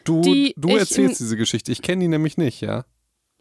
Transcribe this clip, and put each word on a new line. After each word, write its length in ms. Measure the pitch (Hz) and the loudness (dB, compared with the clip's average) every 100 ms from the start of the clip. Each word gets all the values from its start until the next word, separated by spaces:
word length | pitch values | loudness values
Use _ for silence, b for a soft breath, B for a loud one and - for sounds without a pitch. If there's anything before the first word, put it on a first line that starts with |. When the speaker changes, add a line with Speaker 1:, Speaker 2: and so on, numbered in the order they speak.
Speaker 1:
du, 180 | - 165 | -2 2
Speaker 2:
die 320 | 175 277 277 - | 4 4 2 0
Speaker 1:
du 140 | 156 | 0
Speaker 2:
ich 80 | 214 | 2
Speaker 1:
erzählst 380 | 196 - - - | 2 2 2 0
Speaker 2:
in 60 | 117 | -4
Speaker 1:
diese 120 | 110 | -2
Geschichte. 340 | 113 117 - | -2 -2 -4
Ich 100 | 120 | -6
kenn 180 | - 185 | -4 -2
die 80 | 175 | 0
nämlich 300 | 156 156 - | 0 -2 -2
nicht, 240 | 143 - | -2 -2
ja? 240 | 107 107 - _ _ _ _ _ | -6 -6 -8 _ _ _ _ _